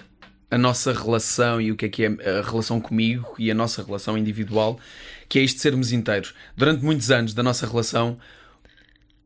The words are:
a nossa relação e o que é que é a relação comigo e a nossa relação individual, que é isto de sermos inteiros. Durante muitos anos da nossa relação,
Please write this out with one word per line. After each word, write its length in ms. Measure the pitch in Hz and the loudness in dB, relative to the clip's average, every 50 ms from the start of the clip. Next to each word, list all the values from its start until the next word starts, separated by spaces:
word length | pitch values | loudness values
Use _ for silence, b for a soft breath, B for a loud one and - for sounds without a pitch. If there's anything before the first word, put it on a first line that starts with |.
| - _ _ _ - - - _ _ - | -18 _ _ _ -20 -20 -20 _ _ -2
a 60 | 123 120 | 0 2
nossa 340 | 123 127 123 - - 131 | 2 2 2 0 0 -2
relação 680 | 120 117 110 110 117 113 - - - - 120 120 117 117 | -2 -2 0 0 0 2 2 0 2 2 2 2 2 0
e 100 | 110 110 | 0 -2
o 40 | 107 | -2
que 100 | - 113 | -2 -4
é 20 | 104 | -4
que 160 | - - 110 | -2 0 0
é 40 | 107 | 0
a 340 | 107 - - 101 92 101 | 0 -2 -2 -2 -2 -2
relação 380 | 101 - 113 113 110 - 117 113 | -2 -2 -2 -2 -2 0 -2 -2
comigo 540 | 113 - 113 113 113 113 120 123 120 - - - | -2 0 0 2 2 2 0 -2 -6 -8 -8 -4
e 120 | 113 110 | -2 0
a 40 | 107 | 0
nossa 280 | 110 117 113 - - | 0 0 -2 -4 -6
relação 340 | 95 - 101 98 - 107 107 110 | -8 -8 -8 -6 -4 -2 -2 0
individual, 600 | 107 107 101 110 107 92 107 107 107 113 120 - B B B B B B B B B B | 0 -2 -2 -4 -4 -2 0 0 2 0 -2 -4 B B B B B B B B B B
que 100 | - 139 | 2 2
é 40 | |
isto 140 | 135 127 - | 2 2 2
de 60 | - | 2
sermos 300 | - 147 131 131 131 110 | 2 2 2 2 0 0
inteiros. 420 | 123 120 110 - 104 98 - - - B B B B | 0 0 0 0 0 -2 -2 -6 -14 B B B B
Durante 260 | B 131 147 160 127 135 | B 2 2 2 2 2
muitos 260 | 156 156 139 110 113 | 2 2 2 4 4
anos 220 | 131 120 117 110 107 | 4 4 2 0 -2
da 80 | 117 | 0
nossa 240 | 120 127 123 - - | 0 2 0 0 -2
relação, 520 | 107 110 117 110 - - 120 117 117 120 120 b b b b b b b b b b b b b b b b b _ _ _ _ | -2 0 0 0 0 0 0 0 0 -2 -6 b b b b b b b b b b b b b b b b b _ _ _ _